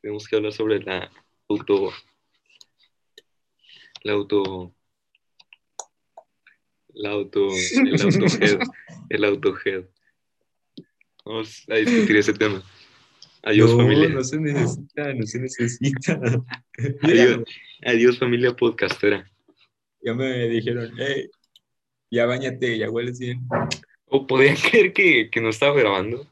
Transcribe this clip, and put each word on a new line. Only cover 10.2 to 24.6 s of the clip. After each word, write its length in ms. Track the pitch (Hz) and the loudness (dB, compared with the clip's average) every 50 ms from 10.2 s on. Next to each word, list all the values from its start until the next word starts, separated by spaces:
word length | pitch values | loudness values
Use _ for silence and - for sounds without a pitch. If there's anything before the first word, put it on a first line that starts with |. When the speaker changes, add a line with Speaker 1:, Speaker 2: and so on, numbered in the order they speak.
| _ _ _ _ _ _ _ _ _ _ _ - - _ _ _ _ _ _ _ _ | _ _ _ _ _ _ _ _ _ _ _ -20 -20 _ _ _ _ _ _ _ _
Speaker 1:
Vamos 400 | - 110 113 113 110 - - - - | -10 -8 -8 -8 -10 -12 -20 -10 -2
a 60 | 113 | 0
discutir 400 | 110 110 117 120 117 107 101 107 | 2 2 4 4 4 4 4 4
ese 160 | 104 101 - 104 | 4 4 4 2
tema. 300 | 92 110 107 101 92 - - _ - - _ _ _ _ _ _ _ - _ _ _ - | 2 0 0 0 -4 -10 -14 _ -20 -20 _ _ _ _ _ _ _ -20 _ _ _ -4
Adiós, 280 | 107 107 104 110 117 | 2 6 6 8 8
Speaker 2:
No, 60 | 117 | 8
Speaker 1:
familia. 320 | 120 123 - - 151 151 - | 6 6 6 6 4 4 2
Speaker 2:
no 160 | - 135 131 | 2 -2 -4
se 160 | 127 139 156 | -4 -4 -4
necesita, 720 | 160 147 143 - 180 - - - - - _ - 147 143 135 | -2 -2 -2 0 -2 -2 -2 -6 -12 -12 _ -8 -6 -6 -4
no 120 | 123 110 | -6 -6
se 120 | 104 - 120 | -6 -6 -8
necesita. 840 | 127 131 - - 123 117 123 - 131 139 139 127 131 - 165 151 | -8 -8 -6 -4 -4 -4 -4 -2 -4 -4 -4 -2 -4 -4 -4 -2
<laughs> 840 | 131 120 120 120 - - - - _ _ _ - 120 139 139 - - | -2 -2 -2 -2 -4 -6 -14 -20 _ _ _ -8 -6 -6 -6 0 2
Speaker 1:
Adiós, 420 | 151 180 - 120 123 117 117 113 - - - - - - - - | 4 6 6 6 6 4 2 -4 -10 -14 -20 -20 -20 -20 -10 -4
adiós, 360 | 120 123 113 117 123 123 123 | 0 0 4 4 4 4 4
familia 360 | 131 123 120 120 123 123 120 | 0 -2 0 0 0 0 0
podcastera. 760 | - 123 117 113 - - 95 - - - 104 104 98 95 _ _ _ _ _ _ _ _ _ _ _ _ _ _ _ - | 2 0 -2 0 0 -4 -4 -4 -2 0 0 0 0 -4 _ _ _ _ _ _ _ _ _ _ _ _ _ _ _ -8
Speaker 2:
Ya 120 | 117 117 | -6 -4
me 340 | 120 131 131 131 123 120 117 | -4 -4 -4 -4 -2 -2 0
dijeron, 440 | 117 117 107 120 120 120 117 113 110 117 | 0 0 -2 -2 -4 -4 -6 -10 -10 -8
"Ey, 320 | 127 139 139 139 - - _ _ _ _ _ - _ _ _ _ _ _ _ _ _ _ | -6 -6 -4 -6 -8 -10 _ _ _ _ _ -20 _ _ _ _ _ _ _ _ _ _
ya 160 | - 120 117 | -2 0 0
báñate, 500 | 120 123 127 135 131 131 123 131 123 117 110 | 0 -2 -4 -6 -8 -6 -4 -4 -4 -2 -4
ya 120 | 107 107 | -4 -4
hueles 280 | 110 117 120 123 120 123 | -4 -6 -6 -6 -8 -10
bien." 220 | 127 120 120 123 123 123 123 - - - - - - _ _ _ _ | -10 -8 -8 -8 -8 -6 -6 -6 -4 -4 -6 -8 -10 _ _ _ _
Speaker 1:
O 200 | _ - 139 135 | _ -2 -2 0
podían 300 | - 131 131 131 143 - | 0 2 4 6 4 4
<laughs> 140 | - | 2